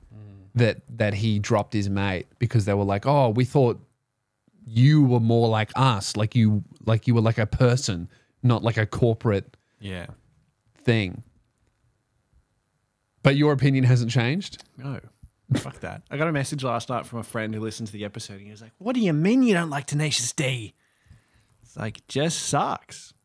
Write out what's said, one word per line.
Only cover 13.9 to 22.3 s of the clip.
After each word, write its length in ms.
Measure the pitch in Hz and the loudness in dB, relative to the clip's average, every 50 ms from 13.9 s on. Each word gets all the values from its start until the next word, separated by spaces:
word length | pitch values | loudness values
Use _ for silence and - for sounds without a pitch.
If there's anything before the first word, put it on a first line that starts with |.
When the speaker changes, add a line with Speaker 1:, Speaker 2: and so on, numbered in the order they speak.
| 127 120 120 113 | 4 4 2 0
Speaker 2:
changed? 520 | 117 127 117 120 147 196 196 - - - - _ _ - | 0 0 0 0 -2 -4 -6 -8 -14 -18 -20 _ _ -16
Speaker 1:
No. 220 | 123 139 131 - - - _ _ - - _ _ _ - 131 | -12 -12 -12 -12 -14 -18 _ _ -20 -20 _ _ _ -4 -4
Fuck 240 | - - 135 - - | -4 -4 -8 -12 -12
that. 200 | - - - - - _ | -12 -12 -12 -14 -14 _
I 60 | - 139 | -6 -4
got 100 | 160 170 | -2 -2
a 40 | 156 | -2
message 280 | 143 131 - - 143 131 | -2 -4 -4 -6 -6 -4
last 260 | 127 117 117 113 - | -4 -4 -4 -4 -6
night 160 | 127 117 - | -6 -8 -8
from 140 | - - 117 | -8 -10 -12
a 40 | 107 | -12
friend 300 | - - 117 110 110 110 | -8 -8 -8 -6 -6 -6
who 80 | 107 | -6
listened 260 | 110 110 104 - 117 104 | -6 -8 -8 -10 -12 -12
to 60 | 107 | -10
the 100 | 104 104 | -10 -12
episode, 320 | 101 - - - - 104 | -10 -10 -12 -14 -14 -16
and 100 | 98 101 | -18 -20
he 60 | 104 | -20
was 100 | 107 104 | -20 -20
like, 100 | 113 110 _ _ | -20 -20 _ _
"What 160 | 185 220 262 | -8 -4 -2
do 60 | 254 | 0
you 120 | 226 180 156 | 0 2 2
mean 300 | 147 160 196 233 269 254 | 2 2 2 4 4 4
you 100 | 240 202 | 4 2
don't 160 | 170 170 160 | 2 0 -2
like 160 | 139 143 - | -6 -8 -6
Tenacious 480 | - 147 147 156 151 127 - 120 120 - | -4 -4 -2 -2 -2 -2 -2 -4 -4 -4
D?" 400 | - 147 127 131 120 110 95 - _ _ _ _ _ _ _ - - _ _ _ _ _ _ _ _ | -4 -4 -4 -4 -6 -8 -12 -16 _ _ _ _ _ _ _ -20 -20 _ _ _ _ _ _ _ _
It's 160 | _ _ - - | _ _ -12 -10
like, 280 | 107 107 104 - _ - | -10 -10 -10 -12 _ -8
just 320 | - 135 147 170 | -4 -2 -2 -2